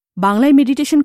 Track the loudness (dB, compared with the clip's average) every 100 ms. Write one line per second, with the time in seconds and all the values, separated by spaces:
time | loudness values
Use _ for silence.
0 | _ -6 -4 0 2 2 2 -2 -2 -2